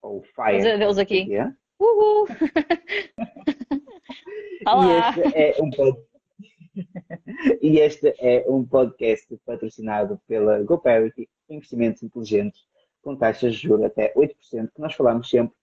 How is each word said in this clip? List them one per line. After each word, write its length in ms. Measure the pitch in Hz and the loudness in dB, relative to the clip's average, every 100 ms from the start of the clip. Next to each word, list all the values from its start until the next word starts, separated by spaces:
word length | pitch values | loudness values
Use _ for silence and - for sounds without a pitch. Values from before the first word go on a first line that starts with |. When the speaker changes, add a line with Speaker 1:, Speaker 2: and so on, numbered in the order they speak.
Speaker 1:
ou 180 | 107 101 | -12 -14
Fire. 120 | - - | -14 -6
Speaker 2:
Vamos 220 | 110 196 | 0 2
dizer 160 | 208 | 2
adeus 240 | 208 208 196 | 2 0 0
aqui. 240 | 190 196 | 0 -2
Speaker 1:
Aqui. 340 | 196 202 240 269 _ _ | -2 -4 -4 -8 _ _
Speaker 2:
Uhul! 480 | 427 427 427 427 415 | 2 4 4 4 0
Speaker 1:
<laughs> 2500 | - 311 - 294 339 - 415 - - 226 - - - 247 285 - 392 _ - - 415 415 359 214 | -2 -2 -2 -2 -4 -4 -8 -8 -12 -14 -8 -6 -6 -8 -10 -10 -20 _ -20 -16 -16 -14 -6 0
Speaker 2:
Olá! 480 | 214 185 170 - 165 | 4 4 4 2 0
Speaker 1:
E 40 | |
este 140 | 160 | 0
é 280 | 160 151 - | 2 2 2
um 80 | 156 | -2
pod-, 340 | 123 135 131 - _ _ _ 202 _ 160 | 0 0 0 -12 _ _ _ -20 _ -20
<laughs> 880 | 196 180 180 _ 170 - 262 311 - | -16 -16 -16 _ -20 -18 -4 -2 0
e 180 | 151 156 | 4 4
este 340 | 151 151 147 - | 4 2 0 2
é 260 | 127 123 127 | 2 2 2
um 160 | 135 | -2
podcast 720 | 123 135 123 - 117 107 _ 117 | 2 2 0 -2 -2 -2 _ -18
patrocinado 760 | - 113 113 - 110 104 101 101 _ | -12 -10 -10 -10 -6 -4 -4 -6 _
pela 360 | 113 104 104 | -2 2 0
GoParity, 680 | 104 165 131 113 113 - 117 _ _ | 0 0 2 2 2 -4 -18 _ _
investimentos 540 | 151 - 120 117 107 | -20 -12 -4 -2 -4
inteligentes, 600 | 113 - 107 107 104 - _ _ _ _ | -12 -14 -2 -2 -2 -10 _ _ _ _
com 140 | 147 139 | -14 -2
taxas 380 | 143 107 123 | -2 0 -2
de 80 | 110 | -4
juros 220 | 104 107 | 0 2
até 280 | 107 - 107 | 2 0 -2
oito 220 | - 147 - | 2 0 0
por 80 | |
cento, 280 | _ 117 110 | _ -10 -10
que 60 | - | -10
nós 140 | 156 | -12
falamos 340 | - 127 117 120 | 0 0 0 0
sempre 260 | 127 120 _ | 0 0 _